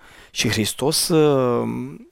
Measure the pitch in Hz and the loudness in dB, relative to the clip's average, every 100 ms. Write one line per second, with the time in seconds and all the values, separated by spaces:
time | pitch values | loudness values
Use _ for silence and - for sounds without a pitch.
0 | - - - - 117 104 101 - 135 156 | -20 -20 -12 -6 -2 0 -2 -2 -2 -2
1 | - 160 151 139 123 120 117 120 131 156 | 2 4 4 4 2 0 -2 -6 -10 -14
2 | 294 | -20